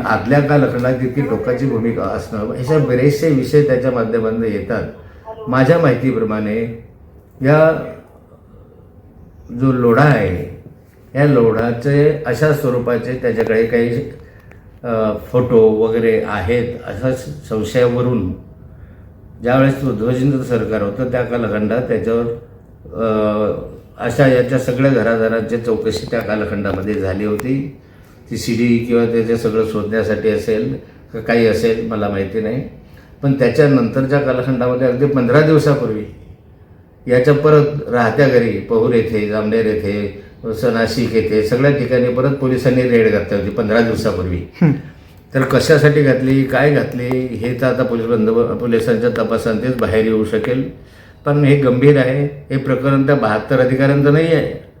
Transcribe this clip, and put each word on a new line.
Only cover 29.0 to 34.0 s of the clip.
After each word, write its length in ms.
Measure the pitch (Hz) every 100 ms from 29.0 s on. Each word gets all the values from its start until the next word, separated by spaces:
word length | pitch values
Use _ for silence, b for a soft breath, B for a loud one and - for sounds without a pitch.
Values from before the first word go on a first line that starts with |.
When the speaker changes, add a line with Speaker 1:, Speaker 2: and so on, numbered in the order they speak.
| 113
Speaker 1:
त्याचे 300 | 113 110 113
सगळं 280 | 113 110 107
शोधण्यासाठी 560 | 107 101 110 104 104 110
असेल 500 | 104 - 110 131 135 B B -
का 80 | 117
काही 260 | 113 117 113
असेल, 400 | 104 113 113 113
मला 220 | 107 101
माहिती 320 | 98 92 107
नाही. 220 | 110 127 - - B B B -
पण 100 | 139
त्याच्यानंतरच्या 880 | 131 120 156 143 131 113 135